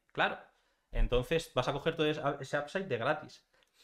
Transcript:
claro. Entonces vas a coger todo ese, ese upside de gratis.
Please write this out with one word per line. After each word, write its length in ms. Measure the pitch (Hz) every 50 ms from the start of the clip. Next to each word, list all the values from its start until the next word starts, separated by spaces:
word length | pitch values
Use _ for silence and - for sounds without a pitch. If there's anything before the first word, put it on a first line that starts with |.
| _ _
claro. 280 | - 151 175 202 - - - - _ _ _ _ _ _ _ _
Entonces 600 | - 117 110 107 120 123 123 - 165 160 - - -
vas 140 | 127 -
a 60 | 147 139
coger 220 | 139 - 165 160
todo 120 | 160 151
ese, 140 | 151 151 156 131 143 147 -
ese 180 | 135 - -
upside 280 | 147 147 - - 190 190
de 120 | - 123
gratis. 480 | 110 113 139 156 - - - - - _ _ _ _ _ _ _ _